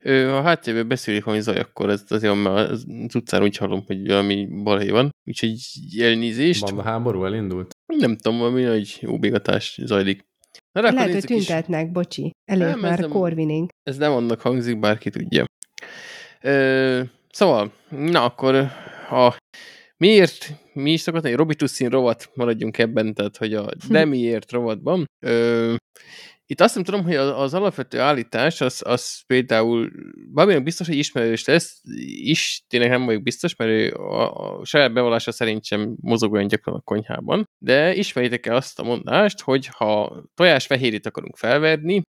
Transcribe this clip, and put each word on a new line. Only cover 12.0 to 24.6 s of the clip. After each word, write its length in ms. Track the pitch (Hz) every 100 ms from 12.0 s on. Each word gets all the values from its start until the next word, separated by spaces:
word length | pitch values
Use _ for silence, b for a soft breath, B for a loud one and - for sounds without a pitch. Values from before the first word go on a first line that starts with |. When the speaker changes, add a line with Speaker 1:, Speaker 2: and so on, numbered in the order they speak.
| 175 - 143 - -
Speaker 3:
Elég 120 | 190 170
Speaker 1:
Nem, 60 |
ez 80 | 190
Speaker 3:
már 180 | 180 170
Speaker 1:
nem, 100 | 165
Speaker 3:
Corvinénk. 600 | 151 175 165 156 156 175 _
Speaker 1:
ez 140 | - 135
nem 140 | 147
annak 300 | 135 120 117
hangzik, 380 | 127 127 120 113
bárki 300 | 107 107 -
tudja. 360 | - 175 - - _ - - B B B B B B
Ö, 600 | 135 139 135 131 131 127 127 _ _
szóval, 400 | - 190 123 104 - _
na 340 | 139 151 170
akkor, 440 | 120 - 131 131 135 B B B -
ha 280 | 127 123 - _ B B B B _
miért, 560 | 175 214 180 - - 147 _
mi 180 | - 139
is 100 | 160
szokott 220 | - 165
lenni? 120 | 151 120
Robitussin 540 | 160 151 139 - 127
rovat, 400 | 135 123 113 -
maradjunk 440 | - 120 110 113 107
ebben, 360 | 113 113 110
tehát, 240 | 104 104 -
hogy 160 | 113
a 120 | 107 101 -
Speaker 3:
<laughs> 100 | 131
Speaker 1:
de 160 | 156 156
miért 460 | 135 117 113 -
rovatban. 540 | 123